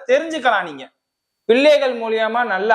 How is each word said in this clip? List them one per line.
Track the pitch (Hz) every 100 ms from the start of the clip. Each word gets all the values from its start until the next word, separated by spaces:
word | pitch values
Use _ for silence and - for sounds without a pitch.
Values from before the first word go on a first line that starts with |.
| -
தெரிஞ்சுக்கலாம். | 269 320 320 247 208 170
நீங்க | 139 131 _ _ _ _ _ -
பிள்ளைகள் | 240 294 285 269 240
மூலியமா | 226 220 220 226 240
நல்ல | 190 214